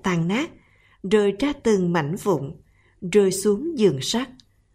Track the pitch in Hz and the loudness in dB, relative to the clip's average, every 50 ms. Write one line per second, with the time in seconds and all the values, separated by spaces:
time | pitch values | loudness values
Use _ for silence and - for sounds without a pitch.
0 | - 196 175 165 165 175 202 247 330 - - - _ _ _ _ _ _ _ - | -4 -2 -2 0 0 -2 -2 -2 -4 -6 -10 -20 _ _ _ _ _ _ _ -12
1 | - 185 214 208 202 202 196 202 277 294 294 285 - 226 208 190 180 175 170 170 | -4 0 2 2 2 2 0 0 -2 -4 -4 -2 0 0 2 2 2 0 0 0
2 | 143 143 185 220 - 208 175 131 139 147 - - _ _ _ _ _ _ _ - | 0 -2 -6 -4 -2 0 0 0 -2 -8 -12 -16 _ _ _ _ _ _ _ -12
3 | 202 170 175 208 196 190 185 190 - 208 202 214 294 339 330 240 208 175 143 131 | -8 2 4 4 4 4 0 0 0 0 0 0 -2 -6 -2 2 2 2 2 2
4 | - - - 233 269 - - - - _ _ _ _ _ _ | -4 -4 -4 -4 -4 -6 -12 -20 -20 _ _ _ _ _ _